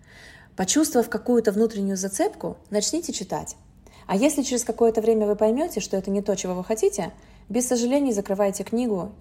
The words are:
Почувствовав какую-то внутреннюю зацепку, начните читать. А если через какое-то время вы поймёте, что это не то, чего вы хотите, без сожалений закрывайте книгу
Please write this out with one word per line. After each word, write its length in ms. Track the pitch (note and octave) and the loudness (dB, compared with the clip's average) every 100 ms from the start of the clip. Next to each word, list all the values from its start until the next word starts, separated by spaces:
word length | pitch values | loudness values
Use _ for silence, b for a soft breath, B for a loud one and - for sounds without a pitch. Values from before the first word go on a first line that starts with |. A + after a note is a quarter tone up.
| B B B B B - | B B B B B -6
Почувствовав 520 | F#3+ D4 D4+ B3+ A3+ | 0 4 4 4 2
какую-то 440 | G#3+ - A#3+ A3+ | 0 2 2 4
внутреннюю 420 | G3 A3+ G#3+ G3 F#3+ | 4 2 0 -4 -2
зацепку, 640 | G3 - F#4+ - F3 F3 - | -4 -2 -2 -2 -10 -10 -6
начните 440 | G#3 G#3 D#4+ - | -2 -2 -2 -4
читать. 420 | - F#3 D#3 D#3 - - - - B B | -8 -6 -8 -8 -14 -20 -20 -20 B B
А 120 | F#3+ | 2
если 240 | C#4+ D4 | 2 2
через 240 | B3+ B3 - | -2 -2 -2
какое-то 340 | A3 A#3 A3+ | 2 2 4
время 260 | A3 A3 G#3 | 4 4 2
вы 100 | G#3 | 2
поймёте, 420 | A3 A#3+ E4 A3 | 2 2 -2 -4
что 160 | - F#3+ | -4 -4
это 160 | F#3+ | -2
не 100 | G3 | -2
то, 140 | G3+ F#3+ | 0 -2
чего 200 | F#3 F3+ | -2 -6
вы 80 | F#3 | -4
хотите, 480 | A3 G4 D4 E3 - b b b | 0 0 0 -8 -10 b b b
без 180 | A3 B3 | -2 0
сожалений 440 | B3 A#3+ C#4 C#4 | 0 2 2 2
закрывайте 540 | G3+ G3 G3 G3+ G3 G3 | 0 -2 0 0 -2 -4
книгу 480 | A3+ B3 F#3+ G3 - | -2 0 -2 -4 -4